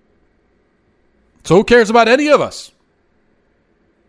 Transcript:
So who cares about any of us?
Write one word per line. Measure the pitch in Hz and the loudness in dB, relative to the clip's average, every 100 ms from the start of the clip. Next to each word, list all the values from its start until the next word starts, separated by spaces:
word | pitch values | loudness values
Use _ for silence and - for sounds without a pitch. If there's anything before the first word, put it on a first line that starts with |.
| _ _ _ _ _ _ _ _ _ _ _ _ _ _ | _ _ _ _ _ _ _ _ _ _ _ _ _ _
So | - 175 | -2 -2
who | |
cares | - 240 208 | 2 0 2
about | 233 220 | 0 2
any | 262 294 | 0 0
of | 254 | -2
us? | 110 - - _ _ _ _ _ _ _ _ _ _ _ _ _ | -2 -10 -20 _ _ _ _ _ _ _ _ _ _ _ _ _